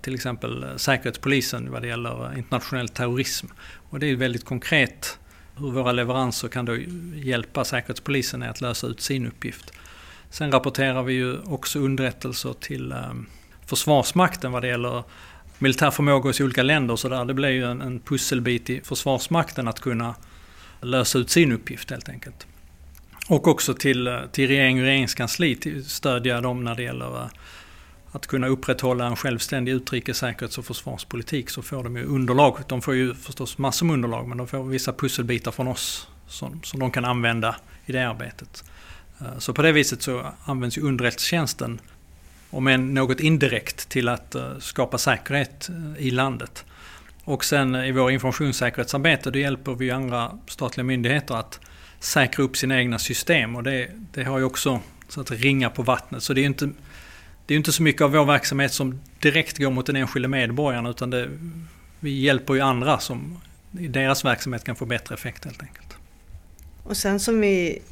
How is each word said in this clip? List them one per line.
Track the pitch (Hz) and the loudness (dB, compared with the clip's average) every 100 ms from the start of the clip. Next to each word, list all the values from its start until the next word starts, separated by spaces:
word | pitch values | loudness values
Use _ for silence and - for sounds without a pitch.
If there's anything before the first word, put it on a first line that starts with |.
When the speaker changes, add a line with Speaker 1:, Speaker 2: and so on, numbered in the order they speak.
Speaker 1:
Till | - | -6
exempel, | 131 131 117 117 120 | -6 -6 -6 -6 -6
eh, | 131 131 | -8 -4
Säkerhetspolisen | - 127 127 110 135 139 123 120 127 | 0 2 0 -4 0 2 0 -6 -6
vad | 123 | -6
det | 120 | -6
gäller, | 117 117 120 123 | -6 -6 -6 -8
eh, | 135 | -8
internationell | 120 123 - 131 117 | -4 -4 -2 -6 -6
terrorism. | - 123 123 131 - - - - - - | -4 -2 0 -2 -4 -8 -16 -20 -20 -12
Och | 147 | -4
det | 147 | 0
är | 127 | 2
väldigt | 127 120 | 0 -2
konkret | - 127 - 160 127 - - - - - - - | -4 -6 2 4 4 0 -12 -12 -18 -20 -20 -8
hur | 143 | -4
våra | 127 123 | 0 2
leveranser | 123 120 127 127 117 117 | 2 2 2 0 -2 -4
kan | 123 | -4
då | 120 117 175 175 175 | -2 -4 -6 -10 -12
hjälpa | 156 135 123 117 - | -8 -2 -2 -2 -4
Säkerhetspolisen | 123 123 - 120 - 139 123 127 | -2 -2 -4 -8 -2 -2 -2 -6
att | 120 110 | -8 -6
lösa | 123 117 123 | -4 -4 -6
ut | 117 | -6
sin | - 135 120 | -4 -2 -4
uppgift. | - 113 - - - - - - - - | -6 -10 -10 -18 -20 -20 -20 -20 -20 -18
Sen | - 151 | -6 4
rapporterar | 135 139 131 135 127 | 4 4 0 0 0
vi | 127 | 0
ju | 127 127 127 | 0 0 -4
också | 196 139 - 147 | -6 -6 -4 0
underrättelser | 135 135 127 - 131 127 127 113 | 0 2 0 -2 -8 -6 -6 -8
till, | - 135 131 | -8 -8 -6
eh, | 131 123 123 117 - - - - | -8 -8 -10 -12 -18 -20 -20 -4
Försvarsmakten | - 151 147 120 175 180 - 131 | -2 4 4 4 4 2 2 -6
vad | 123 | -4
det | 123 | -2
gäller | 123 123 123 117 - - - - - | -2 -2 -4 -8 -18 -20 -20 -20 0
militär | 135 131 147 | 2 4 4
förmåga | 135 143 139 135 | 4 6 6 4
hos | 123 | 2
olika | 135 120 | 2 4
länder | 131 156 127 | 4 4 2
och | 117 | 0
så | 131 | -2
där. | 127 | -2
Det | 123 | -2
blir | 135 139 | 0 2
ju | 127 | 2
en, | 123 123 | 0 -4
en | 135 123 | -6 -8
pusselbit | - 135 - 131 120 120 - | -2 -2 2 0 2 0 -2
i | 127 | -6
Försvarsmakten | - 135 - 127 - 170 - - 120 | -4 -2 2 0 2 2 2 -2 -4
att | 110 | -4
kunna | - 117 117 120 - - - - - - | -4 -2 -4 -8 -16 -20 -20 -20 -20 -12
lösa | 123 131 117 131 | -2 0 2 2
ut | 123 | 4
sin | - 156 | 4 6
uppgift | 117 - 113 - | 4 -4 -12 -10
helt | 123 - | -10 -10
enkelt. | 123 - - - - - - - - - - - | -14 -14 -16 -20 -20 -20 -20 -20 -20 -20 -16 2
Och | 151 - | 4 6
också | 143 - | 4 2
till, | 131 143 127 123 | 2 2 2 0
eh, | 123 131 | -4 -6
till | - 135 | 0 2
regering | 139 131 131 | 6 6 6
och | |
regeringskansli, | 131 135 123 - 120 - 170 120 | 4 4 2 -2 -4 0 0 0
till | 156 151 | -4 -8
stödja | 139 - 143 123 123 120 | -8 -4 -2 0 0 0
dem | 123 123 | -2 -2
när | 120 | -4
det | 117 | -4
gäller, | 123 127 123 123 | -6 -6 -6 -8
eh, | 123 - - - - - - - - | -8 -12 -20 -20 -20 -20 -20 -20 -14
att | - - | -12 -4
kunna | 135 127 | 0 2
upprätthålla | 131 - 123 131 123 120 | 0 2 2 2 2 0
en | 120 | -2
självständig | 139 117 - 139 127 | -2 -2 -2 -2 0
utrikes-, | 131 127 127 117 123 | -2 -2 -4 -2 -2
säkerhets- | 127 113 117 - | -4 -4 -8 -8
och | |
försvarspolitik, | - 120 - 123 - 120 113 147 120 | -8 -8 -8 -10 -8 -8 -4 -4 -4
så | - | -10
får | - 135 | -8 -8
de | 120 120 | -6 -6
ju | |
underlag. | 135 139 127 127 143 - 127 | -2 0 4 8 6 6 -4
De | 127 | -4
får | 135 | 0
ju | 131 127 | 2 2
förstås | 120 - - 127 - | -2 -12 -10 -8 -2
massor | 135 - 170 | -2 2 2
med | |
underlag, | 147 120 113 120 | 2 0 -2 -6
men | 120 | -8
de | 123 | -6
får | 139 | -6
vissa | 131 131 131 | -2 -2 -2
pusselbitar | 127 135 - 120 120 - | -2 -2 -2 0 0 -2
från | - 127 | -2 -2
oss | 123 - - - - - | -2 -4 -6 -12 -20 -16
som, | - 131 151 | -12 -10 -10
som | - 139 | -10 -4
de | 131 | -2
kan | 123 | 0
använda | 123 123 117 117 113 - - - - | 0 2 2 2 0 -2 -12 -20 -6
i | |
det | 127 123 | -2 -2
arbetet. | 110 120 - - - - - - - - - | -4 -10 -14 -18 -18 -20 -20 -20 -20 -20 -14
Eh, | 127 123 | -12 -8
så | - | -4
på | 127 | 4
det | 156 | 6
viset | 151 135 123 | 6 4 0
så | - 123 131 - | -4 -4 -6 -10
används | - 135 123 131 | -4 -2 -2 0
ju | |
underrättelsetjänsten, | 147 127 123 - - 170 139 - 123 113 - - - - - - - | 0 2 0 0 0 0 0 -2 -6 -8 -14 -20 -20 -20 -20 -20 -10
om | 135 131 | 0 4
än | 131 131 | 4 4
något | 135 131 131 | 2 2 2
indirekt, | 156 160 139 113 - - - | 4 6 4 2 -4 -10 -2
till | 131 120 | 0 2
att, | 120 - | 0 -4
eh, | 135 127 67 | -8 -6 -8
skapa | - - 120 123 | -8 -2 -2 2
säkerhet, | - 117 - 139 135 - - | 2 2 2 0 0 -6 -10
eh, | 170 156 151 135 | -8 -8 -4 0
i | |
landet. | 123 135 120 - - - - - - - - | 2 2 0 -8 -14 -18 -20 -20 -20 -20 -14
Och | - 135 | -4 -2
sen, | - 147 135 | 2 4 4
eh, | 127 131 | 2 0
i | |
vår | 131 127 | 4 4
informationssäkerhetsarbete, | 131 131 123 151 123 123 123 120 139 147 151 139 | 4 0 0 0 2 0 0 -2 2 4 2 2
då | 139 | 0
hjälper | 143 131 139 | 0 -2 -4
vi | 123 127 | -2 -2
andra | 127 131 120 117 - - | -2 -2 -2 -4 -8 -14
statliga | - 123 - | -6 -6 -2
myndigheter | 127 127 120 143 143 | -2 0 2 2 0
att | 120 110 - - - - - | -6 -6 -12 -18 -20 -20 -10
säkra | - - 127 - | 0 2 2 2
upp | 135 - | 0 0
sina | 131 131 | 0 2
egna | 123 113 | 2 0
system. | - 123 - 165 113 120 | -2 -4 2 2 4 -2
Och | |
det, | 120 135 123 - 208 | -2 -2 -4 -10 -12
det | - | -6
har | 131 135 | -2 2
ju | |
också | 131 - 143 123 - - - | 0 2 0 0 -4 -20 -12
så | - | -10
att | 131 | -8
ringa | 113 135 135 123 | 2 4 4 2
på | - | 2
vattnet. | 123 127 - 123 | 2 2 0 -8
Så | - | 0
det | 135 | 2
är | |
ju | 143 | 4
inte, | 135 143 - - - - - - - - | 2 -2 -4 -18 -20 -20 -20 -20 -20 0
det | |
är | 147 | 2
inte | 151 | 4
så | 156 | 4
mycket | 156 139 | 4 6
av | 147 | 6
vår | 151 | 6
verksamhet | 143 143 - 139 139 | 6 6 4 2 0
som | - 135 131 - - | 0 -2 -4 -12 2
direkt | 151 151 156 - | 4 4 0 0
går | 139 | 0
mot | 131 127 | 2 0
den | 139 | 0
enskilda | 131 135 127 | 0 0 0
medborgaren, | 135 120 120 147 123 117 | 0 0 0 0 0 -4
utan | 117 127 | -4 -2
det, | 123 127 143 165 165 160 - - - | -2 -4 -8 -10 -12 -16 -18 -20 -8
vi | 151 139 | -4 2
hjälper | 135 135 135 | 4 4 4
ju | 135 | 4
andra | 139 123 131 147 | 4 4 4 2
som | - 123 139 175 - - - 185 | 0 -6 -8 -12 -16 -20 -16 -10
i | 165 | -4
deras | 127 135 135 | 0 2 2
verksamhet | 139 117 139 120 | 2 0 -2 -6
kan | - 120 | -6 -6
få | 117 | -4
bättre | 120 - | -4 -4
effekt | 113 123 - | -10 -10 -10
helt | 147 117 | -14 -12
enkelt. | 139 - - - - - - - - - - - | -14 -16 -18 -20 -20 -20 -18 -18 -18 -20 -20 -18
Speaker 2:
Och | - 202 | -6 -2
sen | 202 196 | 0 2
som | 196 226 | 2 4
vi, | 208 190 170 - - | 4 4 2 -4 -10